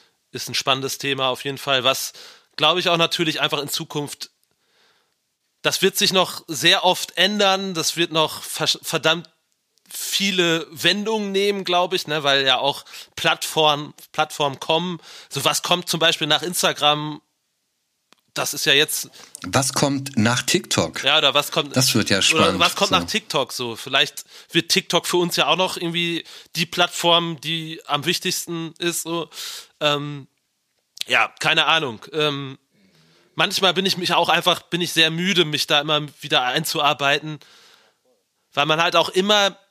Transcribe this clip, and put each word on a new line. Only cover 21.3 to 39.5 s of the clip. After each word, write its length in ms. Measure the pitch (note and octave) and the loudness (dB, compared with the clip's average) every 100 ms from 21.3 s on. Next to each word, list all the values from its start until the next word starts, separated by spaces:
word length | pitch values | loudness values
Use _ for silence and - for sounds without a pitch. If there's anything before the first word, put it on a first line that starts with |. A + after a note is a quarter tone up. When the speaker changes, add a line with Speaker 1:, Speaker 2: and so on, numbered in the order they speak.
Speaker 1:
was 160 | C#3 C#3+ | 2 0
kommt 240 | E3+ D3 | -2 -2
Speaker 2:
Das 180 | C3 C3 A2+ | 2 2 2
wird 120 | F#2+ | 2
ja 100 | G2 | 2
Speaker 1:
oder 40 | |
Speaker 2:
spannend, 380 | - D#3+ D#3+ F#2 | 4 4 4 4
Speaker 1:
was 160 | E3+ - | 0 2
kommt 140 | G3 | 0
Speaker 2:
so. 40 | |
Speaker 1:
nach 100 | F#3 | 0
TikTok, 480 | - G#3+ - D3+ B2+ | 0 -4 -4 -4 -4
so? 220 | - A#2+ | -6 -8
Vielleicht 500 | A2 - C3+ D3 - - - - | -8 -2 0 0 -4 -18 -20 -4
wird 160 | E3+ - | -2 0
TikTok 400 | F#3+ - F3 - | 0 0 -2 0
für 80 | F3+ | 0
uns 180 | E3+ | 0
ja 140 | E3+ C#3+ | 0 2
auch 80 | E3 | 2
noch 200 | F#3 - | 0 -2
irgendwie 460 | E3+ E3+ E3+ E3 - - - | -4 -2 -2 -4 -8 -18 -10
die 120 | - E3+ | -6 -4
Plattform, 760 | - F3 - E3+ E3+ E3+ D3+ | 0 0 2 4 4 4 -4
die 400 | D3 E3 D#3+ D#3+ - | -6 -6 -6 -12 -4
am 180 | C#3+ | -2
wichtigsten 680 | C#3+ F3+ F#3 - - E3+ E3 - | 0 -2 -2 -4 -4 -8 -8 -6
ist, 240 | F3 E3 | -4 -4
so. 260 | D#3+ E3+ - - - - - _ | -4 -6 -8 -12 -12 -14 -18 _
Ähm, 480 | D3+ D3 D3 C#3+ C3+ _ _ _ _ _ _ - - | 0 0 -2 -10 -14 _ _ _ _ _ _ -12 0
ja, 240 | B2 G#2+ - | 2 2 0
keine 240 | D3+ D#3+ D3 | -2 0 2
Ahnung. 380 | D#3+ C#3+ G#2+ - | 0 0 -6 -8
Ähm, 460 | D#3 D3+ C#3 C3+ C3+ _ _ _ _ _ _ _ | -4 -2 -2 -8 -14 _ _ _ _ _ _ _
manchmal 400 | - F3+ F#3+ F#3+ | -4 -2 2 2
bin 120 | F3 F#3+ | 2 0
ich 100 | F3 | -2
mich 160 | F3 | 0
auch 160 | E3 E3+ | 0 2
einfach, 340 | E3 E3+ E3 | 2 2 0
bin 200 | - E3+ | -2 -4
ich 100 | F3 | -2
sehr 180 | - D#3+ | 2 2
müde, 340 | D#3+ F#3 F3+ | 2 0 0
mich 220 | D#3 D3 - | 0 0 0
da 140 | D3+ | 0
immer 260 | D3+ D3+ D3 - | 2 -2 -2 -10
wieder 220 | D3 D3+ | -2 0
einzuarbeiten, 960 | B2 C#3 D#3 E3 D3 D3+ C#3 D3 D#3 D3+ - - - _ _ _ _ _ _ _ _ | 2 0 -2 0 2 2 2 0 -2 -12 -16 -20 -20 _ _ _ _ _ _ _ _
weil 140 | - D3 | 0 2
man 140 | D#3 | 2
halt 140 | F3 | 4
auch 140 | F3 D#3 | 2 2
immer 500 | F#3 G3 G#3 G3 | 2 4 4 2